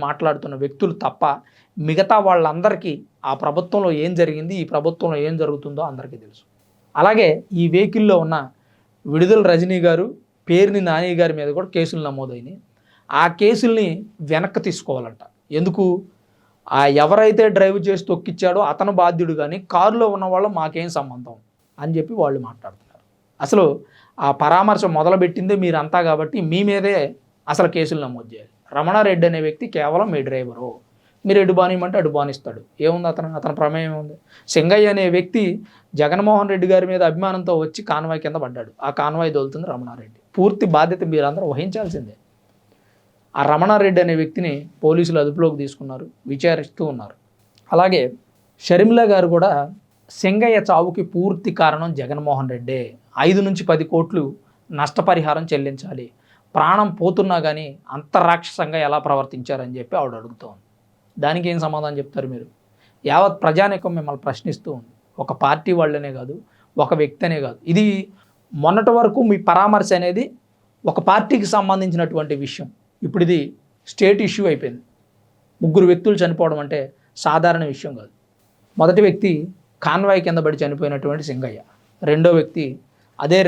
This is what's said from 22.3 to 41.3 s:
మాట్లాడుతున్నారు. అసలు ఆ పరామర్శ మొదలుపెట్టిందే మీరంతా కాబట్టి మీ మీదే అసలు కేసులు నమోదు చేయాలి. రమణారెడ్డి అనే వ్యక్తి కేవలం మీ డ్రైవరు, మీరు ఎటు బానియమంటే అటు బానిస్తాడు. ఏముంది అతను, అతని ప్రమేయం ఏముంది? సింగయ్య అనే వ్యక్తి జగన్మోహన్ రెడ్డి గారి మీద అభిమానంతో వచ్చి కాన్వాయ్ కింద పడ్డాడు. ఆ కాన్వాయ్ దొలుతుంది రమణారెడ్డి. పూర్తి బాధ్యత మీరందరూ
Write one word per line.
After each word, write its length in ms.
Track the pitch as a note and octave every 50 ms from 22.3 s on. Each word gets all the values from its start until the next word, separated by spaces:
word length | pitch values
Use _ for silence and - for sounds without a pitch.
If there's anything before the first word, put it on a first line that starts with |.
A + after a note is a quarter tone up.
| C#3 C3 B2 A#2
మాట్లాడుతున్నారు. 560 | A2+ - - G2+ - _ _ _ _ _ _ _ _ _ _ _ _ - C#3+
అసలు 200 | C#3 - G#3 F#3 D3+ C#3+ - - _ _ _ _ _ _ -
ఆ 120 | - C#3+ C#3 - D#3
పరామర్శ 420 | D3 E3 F3+ G3 G#3 G#3 F3+ G#3+ F#3 E3 D3+
మొదలుపెట్టిందే 580 | D#3 E3+ F#3+ F#3+ F3+ E3+ F3 - F#3 F#3+ G3+ F#3+ F#3
మీరంతా 340 | F3 D#3+ D#3 D3 D#3 F#3 F3+ F3 E3
కాబట్టి 280 | D#3 D3+ D#3 D#3 C#4 A3 F3+ D#3
మీ 80 | E3 F#3 G3+ G3+
మీదే 280 | G3+ G3+ F#3 G3+ G3+ F3+ C#3+ C#3+ - - _ _ _ _ _ -
అసలు 220 | D3+ D3+ F#3 E3 -
కేసులు 260 | E3+ D#3+ D3 E3 D#3 C#3+
నమోదు 240 | B2+ B2 A#2+ A#2 A2 A2+
చేయాలి. 180 | G#2+ - _ _ _ _ _ - C#3+
రమణారెడ్డి 480 | D#3 E3+ G3 G#3+ G#3+ G3+ F#3 E3+ E3+ E3+
అనే 100 | E3 D#3+ D#3
వ్యక్తి 200 | D#3 D#3 - B3 G#3 -
కేవలం 320 | E3 D3 D3 D#3 F3 G#3 A3 E3
మీ 60 | C#3+ C3 C3
డ్రైవరు, 420 | C3 C3 B2+ A#2+ A2+ A#2 B2 A#2+ A#2 - _ _ _ _ _ _ _ _ -
మీరు 140 | G3 G3 G3+ G3
ఎటు 100 | F#3 F#3 F3+
బానియమంటే 400 | F3+ F3+ F#3 F3+ F3 F3+ F3+ G3+
అటు 100 | E3+ D3+ C#3+ D3
బానిస్తాడు. 440 | C#3+ C#3+ C3+ - - B2+ A2+ A2+ - _ _ - C#3+
ఏముంది 220 | D#3+ E3+ F3 F3 E3+
అతను, 160 | D#3+ - D#3+ D#3+ D#3+ D3+
అతని 160 | - D#3+ D3 D3
ప్రమేయం 300 | D3+ D3 D#3 D#3+ E3 D#3+ D#3
ఏముంది? 200 | D#3 D3+ D3 - - _ _ _ - _ - -
సింగయ్య 400 | E3 D#3 E3 G3 G#3+ G#3 G#3 G3+
అనే 100 | G3 F#3+ F3+ F3
వ్యక్తి 280 | F#3 F3+ F3+ - A#3 G#3 F3 - - - - _ _ _ _ - D3
జగన్మోహన్ 500 | D3 D3 E3+ F#3+ G3+ G#3+ G#3+ G3+ G3+ G3
రెడ్డి 160 | G3 F#3+ F3+ F#3 F#3
గారి 140 | F#3 F#3 F3+
మీద 100 | F#3 F3+ F3 E3
అభిమానంతో 440 | D#3+ E3 F#3+ F#3+ F#3 F#3 F3+ F#3 F3 D#3+ D#3
వచ్చి 180 | D#3 D#3 - - -
కాన్వాయ్ 320 | D#3 D3+ D#3+ D#3+ D#3+ D#3 D#3
కింద 120 | D3+ D3+ E3 C#3
పడ్డాడు. 280 | B2 B2 B2 A2+ A2 - - - C#3
ఆ 20 | C#3+ -
కాన్వాయ్ 300 | D3 D3 D#3 D#3+ E3 E3 D3+ C#3+
దొలుతుంది 300 | C3+ C#3 C3+ D3+ E3+ F#3 C#3
రమణారెడ్డి. 440 | B2 B2+ A#2+ A#2 - - - _ _ _ _ - -
పూర్తి 280 | F#3 G#3 - G3+ A3+ F#3+ D#3+
బాధ్యత 280 | D3+ D#3 E3+ F#3 F3+ F3+ E3 D#3
మీరందరూ 340 | D3+ C#3+ C#3+